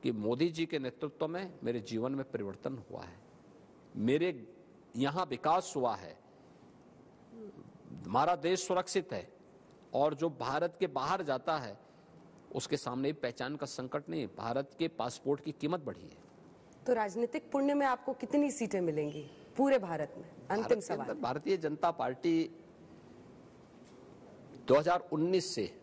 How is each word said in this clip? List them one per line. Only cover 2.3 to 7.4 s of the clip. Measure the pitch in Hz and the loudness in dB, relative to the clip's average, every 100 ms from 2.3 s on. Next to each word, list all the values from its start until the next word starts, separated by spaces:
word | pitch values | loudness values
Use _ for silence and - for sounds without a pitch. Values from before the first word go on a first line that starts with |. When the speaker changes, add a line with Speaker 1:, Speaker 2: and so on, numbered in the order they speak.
Speaker 1:
परिवर्तन | 113 101 95 - 135 95 | -6 -6 -6 -6 -6 -10
हुआ | - | -12
है, | - - - - - - - - - - | -12 -16 -20 -20 -20 -20 -20 -20 -14 0
मेरे | 110 143 175 143 110 - - - - 117 | 2 4 2 -2 -10 -20 -20 -20 -12 0
यहाँ | 139 160 175 | 0 0 -2
विकास | 127 151 175 180 147 | -2 4 2 2 0
हुआ | 123 | 0
है, | 101 80 80 - - - - - - - - - - - 226 | 0 -6 -16 -20 -20 -20 -20 -20 -20 -20 -20 -20 -20 -20 -16